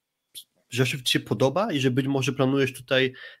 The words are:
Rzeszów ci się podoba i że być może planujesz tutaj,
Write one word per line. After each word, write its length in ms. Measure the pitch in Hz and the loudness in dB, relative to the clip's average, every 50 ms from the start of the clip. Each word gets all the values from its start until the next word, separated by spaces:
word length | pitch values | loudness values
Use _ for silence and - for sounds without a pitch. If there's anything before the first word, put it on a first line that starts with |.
| _ _ _ _ _ _ _ - - _ _ _ _ _ | _ _ _ _ _ _ _ -20 -20 _ _ _ _ _
Rzeszów 320 | - 120 131 123 - 135 | 0 0 0 0 0 -2
ci 120 | 123 - - | -2 -2 -2
się 60 | 143 | -2
podoba 520 | - - - 104 127 135 135 180 214 233 | 0 -2 0 2 2 2 2 0 -2 -2
i 80 | 160 139 | -2 0
że 120 | 127 135 | 0 2
być 160 | 123 135 131 | 2 2 0
może 260 | 135 139 135 127 139 127 | 0 0 0 0 -2 0
planujesz 400 | - 135 131 139 139 135 127 127 | 0 0 2 2 2 0 -2 -2
tutaj, 400 | - - - 135 131 131 131 131 - - - - - | -10 -6 0 2 2 2 2 -2 -6 -16 -20 -20 -20